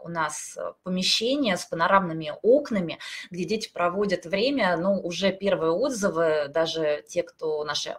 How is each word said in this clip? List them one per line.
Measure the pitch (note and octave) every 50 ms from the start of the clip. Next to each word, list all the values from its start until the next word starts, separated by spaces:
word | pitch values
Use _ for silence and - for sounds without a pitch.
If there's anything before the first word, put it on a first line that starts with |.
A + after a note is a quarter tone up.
у | - E3+
нас, | E3+ E3 D#3 D3+ - - - - -
э, | - F2 F2 - _ _
помещение | F#3 F#3 F#3 F3+ - - - A3 B3 C#4 D4 C4+ G#3 F3
с | F3 -
панорамными | - F3 E3 E3+ F#3 G3 G3 F#3 E3 D#3+ D#3+ D#3 D3+ - -
окнами, | - G#3+ C4 D4 D4 - A3+ G3 F3 D#3 - - - - - - - -
где | F3+ F3 F3
дети | D#3+ G#3+ G#3+ - -
проводят | - F3 F3 F3 F3+ G3+ G#3 G3 F3+ E3+ -
время. | D#3+ F#3+ G3 A#3 C#4 C#4+ C4 G3+ F3+ F3 D#3+
Ну, | F3 G3 G3 F3+
уже | - F3 E3+ E3+ G3 F#3+
первые | F#3+ F#3+ G3+ G3 F3+ D#3 D#3+ D#3+
отзывы, | E3+ F#3+ C4 D4 B3+ G3+ G3+ F#3 D#3+ E3 E3+ D#3+ D#3 D3+ D3 C#3
даже | C#3 E3 D#3+ D#3+ - E3 D#3 D3+ D3 D3 - -
те, | - F3
кто | E3+ - - _ E3+ D#3 D3+ D3 D3+
наши | D3+ D3 - - - -